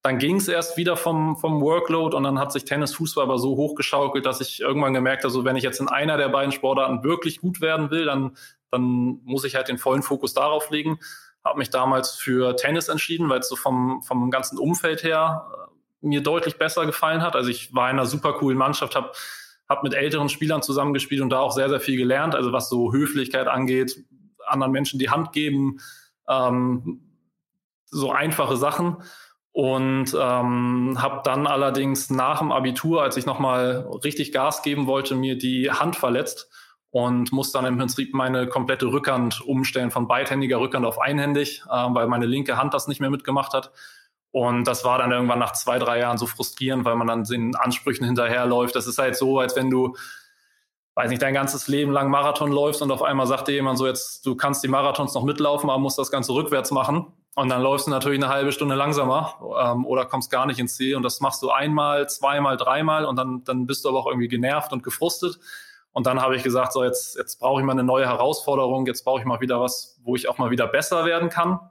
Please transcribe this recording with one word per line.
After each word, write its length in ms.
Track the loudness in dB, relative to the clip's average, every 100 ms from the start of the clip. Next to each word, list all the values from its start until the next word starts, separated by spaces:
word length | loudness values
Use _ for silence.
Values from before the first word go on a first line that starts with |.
Dann 160 | 0 2
ging's 320 | 2 2 2
erst 260 | 0 -2
wieder 220 | -2 0 0
vom, 400 | 0 2 0 0
vom 240 | 0 2
Workload 560 | 2 2 2 0 0 0
und 60 |
dann 140 | 0 0
hat 140 | -2
sich 140 | -4
Tennis, 300 | -4 -2 -2
Fußball 280 | -4 -4 0
aber 140 | 0 2
so 180 | 0
hochgeschaukelt, 720 | 0 -2 -2 0 2 2 0
dass 160 | -2 -4
ich 180 | -6 -4
irgendwann 340 | -2 2 2
gemerkt 300 | 2 2 2
habe, 80 | 0
so, 140 | 2
wenn 100 | 0
ich 80 | 0
jetzt 160 | -2 -2
in 80 | -2
einer 300 | 0 0 2
der 100 | 2
beiden 240 | 2 0
Sportarten 500 | 0 0 2 0 0
wirklich 360 | 0 -2 -4 -4
gut 220 | -6 -2
werden 300 | 0 0 0
will, 120 | 0
dann, 320 | 0 0 -2 -8 -20 _ _
dann 500 | 0 2 2 0 -2
muss 220 | -6 -4
ich 100 | -2
halt 140 | -2 -2
den 80 | -2
vollen 260 | 2 2
Fokus 300 | 0 -2 0
darauf 360 | 2 2 0 0
legen. 300 | -2 -2 -4 -8 -20 -20 _
Hab 100 | -8
mich 140 | -4 -2
damals 460 | 0 2 2 0
für 420 | -6 0 2 2 2
Tennis 320 | 0 0 -2
entschieden, 400 | -4 -2 -2 0
weil 100 | 0
es 80 | -2
so 80 |
vom, 460 | -4 0 0 0 -2
vom 260 | -4 -2 0
ganzen 280 | 0 -4 -2
Umfeld 460 | 0 0 0 0
her, 440 | 0 2 2 -2 -8
äh, 540 | -16 -18 _ _ _ -2
mir 140 | 0
deutlich 360 | 2 0 -2 0
besser 280 | 0 0
gefallen 360 | -2 0 0 2
hat. 160 | 0 0
Also 120 | 0
ich 240 | -4 -4
war 160 | 0 2
in 80 | 2
einer 80 |
super 280 | 0 0 -2
coolen 240 | 0 0 2
Mannschaft, 400 | 2 0 -2 -2
hab, 180 | -4 -12 -14 -16 -20 _ _
hab 140 | -2
mit 100 | 0
älteren 340 | 0 0 0 -2
Spielern 340 | 0 0 0
zusammengespielt 600 | 0 0 2 0 0 0
und 80 | 2
da 100 | 2
auch 140 | 2
sehr, 160 | 2 2
sehr 100 | 0
viel 160 | 0
gelernt. 400 | 0 2 2 2
Also 160 | 0 0
was 160 | 0 0
so 240 | 0 2
Höflichkeit 560 | 2 0 -2 -2 -2 0
angeht, 560 | 0 2 0 0 -6 -16 _ -20 _
anderen 280 | -2 0 2
Menschen 260 | 0 -2 -2
die 100 | 0
Hand 220 | 0 -2
geben, 460 | -2 0 0 0 -4 -18 -20 _ _ -2
ähm, 720 | 0 2 2 0 -2 -4 -10 _ _ _ _ _ _ _ _
so 260 | _ -4 0
einfache 460 | 0 0 0 0 2
Sachen. 400 | 0 0 -2 -2 -12 -20 -20 _ _
Und, 600 | -2 0 0 0 0 0
ähm, 840 | 0 2 2 2 0 0 0 0 0
hab 220 | -2 -2
dann 240 | -2 0 0
allerdings 640 | 2 2 2 0 -2 -2
nach 300 | 0 2 0
dem 120 | 0
Abitur, 500 | 0 0 -2 0 2
als 160 | 2 0
ich 80 |
nochmal 640 | -4 0 2 2 0 -2 -6 -6
richtig 300 | -6 -4 -2
Gas 280 | 0 0 0
geben 260 | -2 0 0
wollte, 280 | 0 0
mir 220 | -2 0 -2
die 340 | -2 0 0
Hand 240 | 0 0
verletzt 560 | 0 0 2 -2 -8 -16 -20 -20 _ _
und 400 | 0 2 2 2
musste 260 | 0 0 0
dann 80 |
im 120 | 0 0
Prinzip 360 | 0 -2 -2
meine 340 | 0 0 0 0
komplette 400 | -2 -2 0 0
Rückhand 540 | 2 2 2 0 -2
umstellen, 480 | -2 0 0 0 -2
von 180 | -2 0
beidhändiger 520 | 0 2 0 0 2
Rückhand 260 | 2 0
auf 140 | 0 0
einhändig, 640 | 0 2 2 0 0 -6 -2
ähm, 220 | 0 2
weil 120 | 2 2
meine 180 | 2
linke 320 | 2 0 0 0
Hand 160 | 0
das 140 | 0 -2
nicht 120 | -4
mehr 100 | -2
mitgemacht 440 | -2 0 -2 0
hat. 180 | -4 -4 -20 -20 -20 _ _ _
Und 340 | 0 2 2
das 180 | 0 0
war 160 | 2 2
dann 120 | 2
irgendwann 280 | 2 2 2
nach 140 | 0
zwei, 260 | -2 -2 0
drei 180 | 2 0
Jahren 200 | 0 0
so 100 | -4
frustrierend, 580 | -6 -8 -4 -2 0
weil 120 | 0 0
man 100 | 0
dann 160 | 0
den 320 | -2 -2 -2
Ansprüchen 500 | 0 0 0 -4 -2
hinterherläuft. 720 | 0 2 2 2 2 2 2
Das 100 | -2
ist 140 | -2 0
halt 160 | 0
so, 240 | 2 2 2
als 160 | 2
wenn 160 | 0 2
du, 240 | 2 0 -4 -16 -18 -20 _ _ _ _ _ _
weiß 160 | -4 -2
nicht, 120 | 0
dein 120 | 0
ganzes 340 | 0 -2 -4 0
Leben 240 | 0 2
lang 200 | 2 4
Marathon 400 | 4 2 0 0
läufst 320 | 2 2 0
und 80 | -2
auf 100 | 0
einmal 240 | 2 2
sagt 220 | 2 0 0
dir 60 |
jemand 260 | 0 0 2
so, 80 | 0
jetzt, 360 | -2 -8 -6
du 100 | -4
kannst 280 | 0 0 0
die 40 | 0
Marathons 480 | 2 2 0 -2
noch 80 | 0
mitlaufen, 460 | -2 0 0 2 0
aber 100 | 0
musst 180 | 0 -2
das 140 | -2
Ganze 220 | -2 0
rückwärts 360 | -2 0 0 0
machen. 380 | 0 2 0 -2 _ _
Und 140 | -2 0
dann 120 | 2
läufst 240 | 2 2
du 60 | 0
natürlich 260 | 0 0 0
eine 160 | 2
halbe 180 | 2 0
Stunde 220 | 0 0
langsamer, 640 | 2 2 2 2 2 0 -8 -6 0
ähm, 240 | 2 0
oder 200 | 0 0
kommst 260 | 0 -4 -2
gar 160 | 0 0
nicht 120 | -2
ins 160 | -4
Ziel. 200 | -2 -2
Und 80 | 0
das 180 | -2 -2
machst 220 | -2 -2
du 80 | 0
einmal, 580 | 2 2 2 2 2 -2
zweimal, 480 | 0 0 2 2 2
dreimal 480 | 0 2 2 2
und 100 | 0
dann, 280 | -2 -2 -4
dann 240 | -4 -2 -2
bist 180 | -2
du 40 | 0
aber 100 | 0
auch 80 | 0
irgendwie 200 | -2 0
genervt 460 | 0 0 0 -2
und 80 | -6
gefrustet. 560 | -6 -2 -2 -2 -4 -6 -16 -18 -18 -20 _
Und 160 | -2 0
dann 120 | 2
habe 160 | 2
ich 60 | 0
gesagt, 320 | 2 0 0
so 100 | 0
jetzt, 320 | 0 0 -6
jetzt 240 | -8 -10 -2
brauche 220 | 0 2
ich 40 |
mal 80 | 2
eine 100 | 2
neue 240 | 2 2 2
Herausforderung, 800 | 2 0 0 0 2 2 0 -2
jetzt 160 | -2
brauche 160 | -2 0
ich 60 |
mal 140 | 0 -2
wieder 220 | 0 0
was, 380 | 0 -2 -12 _
wo 120 | -2
ich 120 | -2 0
auch 120 | -2
mal 100 | 0
wieder 160 | 2
besser 400 | 2 2 2 0
werden 240 | 2 0 0
kann. 300 | 0 0 -2 -6